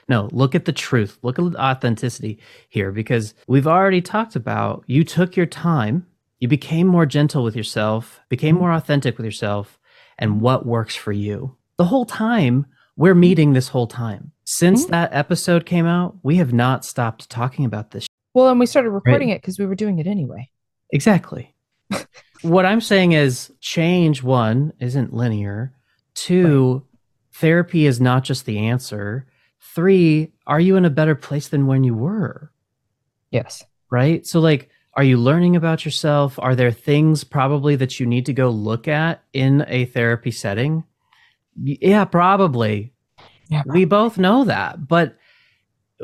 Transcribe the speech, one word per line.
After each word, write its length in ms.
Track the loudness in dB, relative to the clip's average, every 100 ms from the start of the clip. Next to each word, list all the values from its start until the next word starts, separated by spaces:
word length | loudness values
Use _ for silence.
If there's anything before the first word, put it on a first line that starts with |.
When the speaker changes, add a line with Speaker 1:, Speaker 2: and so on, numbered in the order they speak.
| -2
Speaker 1:
no, 200 | -2 -2
look 240 | 0 0 0
at 100 | -4
the 80 |
truth. 440 | -6 -2 -2 -2 -6
Look 160 | -8 -4
at 120 | -4
the 100 | -2
authenticity 760 | -2 -2 -2 -2 -4 -8 -10 -12 _ -20 _
here, 220 | -6 -4
because 420 | -6 -4 -4 -4 -10 0
we've 200 | 2 4
already 340 | 2 2 0
talked 340 | -2 -4 -4 -6
about, 480 | -6 -4 -4 -6 -2
you 160 | 0 0
took 300 | 0 -2 0
your 80 | -4
time, 600 | -2 -2 0 0 -4 -6 _ _ _
you 80 | -2
became 380 | -2 -2 0 2
more 180 | 2 2
gentle 380 | 2 0 0
with 120 | -4 -4
yourself, 640 | -6 -4 -2 -2 -6 -18 _
became 260 | -4 0 2
Speaker 2:
Mm. 20 |
Speaker 1:
more 120 | 2
authentic 440 | -2 0 -2 -2 -4
with 80 | -8
yourself, 540 | -6 -4 -4 -8 _ _ _ _ -6
and 220 | -2 0
what 240 | 2 0 0
works 300 | -4 -4 -8
for 160 | -8
you. 420 | -6 -6 -6 -10 -14 _ -2
The 80 | 0
whole 200 | 0 -2
time, 600 | -4 -2 0 2 0 -2 _ _ 0
we're 180 | 4 6
meeting 380 | 6 4 4
this 160 | 2 0
whole 180 | -2 -4
time. 460 | -4 -8 -10 -14 -18
Since 420 | -12 0 2 2 0
Speaker 2:
Mm. 40 |
Speaker 1:
that 240 | -2 -2
episode 520 | -4 -2 -2 0 0 0
came 200 | 0 0
out, 300 | 0 -2 -4
we 120 | -2 0
have 160 | 2
not 300 | 2 2 0
stopped 460 | -4 -6 -6 -6 -12
talking 340 | -8 -6 -4
about 280 | -4 -6 -10
this. 140 | -14 -16 _ _
Speaker 2:
Well, 160 | 2 4
and 100 | 4
we 60 | 2
started 240 | 2 0
Speaker 1:
Right. 60 | 0 2
Speaker 2:
recording 240 | 2 2
it 120 | -4
'cause 160 | -6 -6
we 80 | -6
were 100 | -4
doing 220 | -4 -4
it 100 | -4
anyway. 420 | -4 -6 -10 -18 _ _ _ _
Speaker 1:
Exactly. 640 | -2 2 2 0 -10 -16 _ _ _ -12
<laughs> 80 | -12 -12 -20 _ _
What 220 | 0 4 4
I'm 160 | 2
saying 320 | 2 2 4
is 400 | 4 2 0 -8 _
change, 600 | -8 -2 0 2 2 2
one, 520 | 0 2 2 0 -2 -4
isn't 360 | -6 -4 -4
linear. 600 | -4 -4 -4 -6 -8 -10 -12 _ _ _
Two, 600 | -12 -2 2 4 4 2
Speaker 2:
Right. 100 | 0 -6 _ _ _ _ -4
Speaker 1:
therapy 460 | 0 2 0 2 2
is 160 | 2
not 240 | 2 2 0
just 200 | -4 -6
the 140 | -4
answer. 640 | -2 -2 -4 -10 -8 -8 -12 _ _ _
Three, 720 | _ -2 2 4 4 2 -2 _ -4
are 140 | 0
you 160 | 4 4
in 80 |
a 60 | 4
better 260 | 2 0 0
place 320 | -4 -8 -4
than 200 | -2 2
when 180 | 2 2
you 80 | 0
were? 560 | -4 -4 -6 -8 -20 _ _ _ _ _ _ _ _
Speaker 2:
Yes. 320 | -6 -6 -12 -20 _ _
Speaker 1:
Right? 380 | 0 2 0 -2
So, 140 | 0
like, 280 | 2 2 -2 _ _ 0
are 100 | 4
you 120 | 4
learning 380 | 4 4 4 2
about 300 | 2 -2 -4
yourself? 520 | -4 0 0 0 -2
Are 160 | -2
there 160 | 2 2
things 540 | 0 0 2 4 2
probably 540 | -2 -2 0 0 0 0
that 200 | -2 -4
you 40 | -2
need 200 | -2 -2
to 80 |
go 160 | 0 0
look 400 | -2 -4 -6 -4
at 340 | -2 -2 -4 _
in 320 | -2 2 2 0
a 160 | -2 -2
therapy 460 | -2 0 -2 -4
setting? 520 | -8 -6 -4 -4 -4 -8 _ _ _ _ _ _ -10
Y-, 220 | -8 -2
yeah, 240 | 2 2
probably. 880 | 2 2 2 2 0 0 -2 -4 -8 _ _ _ -20 _ -6
Speaker 2:
Yeah, 120 | -6
Speaker 1:
We 40 |
Speaker 2:
probably. 220 | -2 0 2
Speaker 1:
both 320 | 2 0 0
know 260 | 2 4
that, 420 | 2 0 -4 -8 -2
but 260 | 0 0 -4 _ _ _ _ _ _ _ -20